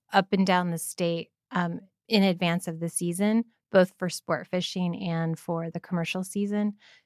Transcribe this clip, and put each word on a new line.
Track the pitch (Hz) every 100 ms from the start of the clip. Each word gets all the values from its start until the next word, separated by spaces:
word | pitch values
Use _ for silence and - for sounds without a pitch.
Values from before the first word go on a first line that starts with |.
| _
up | 196 190
and | 190 190
down | 180 180
the | 165
state, | - - 175 165 - _ _
um, | - 175 170 - _ -
in | 220
advance | 196 180 175 175 -
of | 160
the | 170
season, | - 175 175 208 220 233 _ _
both | 196 180 -
for | 180
sport | - - 160 -
fishing | 180 175 185 175 170
and | 185 165 165 160
for | - 165 165
the | 165
commercial | - 175 170 190
season. | 185 202 202 208 208 208 - -